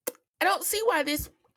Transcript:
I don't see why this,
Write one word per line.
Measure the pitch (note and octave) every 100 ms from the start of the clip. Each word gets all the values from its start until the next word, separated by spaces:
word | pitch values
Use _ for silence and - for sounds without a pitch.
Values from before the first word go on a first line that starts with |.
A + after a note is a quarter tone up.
| - - _ -
I | F4
don't | F#4+
see | - G#4 A4+
why | E4
this, | D4 D4 - - _